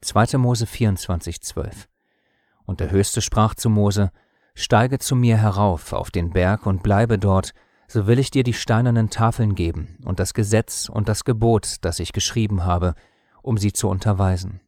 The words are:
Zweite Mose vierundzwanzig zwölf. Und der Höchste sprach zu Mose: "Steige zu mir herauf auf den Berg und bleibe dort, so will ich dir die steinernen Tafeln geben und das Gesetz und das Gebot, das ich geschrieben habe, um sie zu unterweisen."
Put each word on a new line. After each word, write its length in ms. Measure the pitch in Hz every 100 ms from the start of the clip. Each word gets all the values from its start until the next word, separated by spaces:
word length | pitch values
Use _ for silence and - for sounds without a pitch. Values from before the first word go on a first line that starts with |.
Zweite 340 | - - 113 131
Mose 300 | 123 120 113
vierundzwanzig 720 | - 110 92 - 87 - 85
zwölf. 480 | - - - - - _ _ _ _ _ _ _ -
Und 140 | 95
der 100 | 78
Höchste 320 | 98 98 -
sprach 320 | - - 110
zu 160 | - 117
Mose: 420 | 107 101 101 101 - _ _ _
"Steige 440 | - - 110 123 131
zu 180 | - 131
mir 220 | 120 113
herauf 560 | 107 95 104 85 -
auf 160 | - -
den 180 | - 85
Berg 380 | 92 90 107 -
und 160 | 92
bleibe 360 | 104 101 117 107
dort, 360 | 101 95 - - _ _ _
so 180 | 117 98
will 120 | 120
ich 120 | 135
dir 140 | 139
die 80 | 123
steinernen 560 | 113 - 113 123 117 110
Tafeln 460 | - 113 117 110
geben 420 | 95 85 80 - -
und 160 | - 95
das 140 | -
Gesetz 560 | - 104 110 113 - -
und 180 | - 104
das 160 | 107
Gebot, 520 | - 113 117 110 - -
das 200 | 90 82
ich 120 | 87
geschrieben 540 | - - - 107 101 87
habe, 280 | 87 87 82 _ _ _ _
um 160 | - 110
sie 160 | 101
zu 160 | - 104
unterweisen." 720 | 92 107 95 95 92 92 92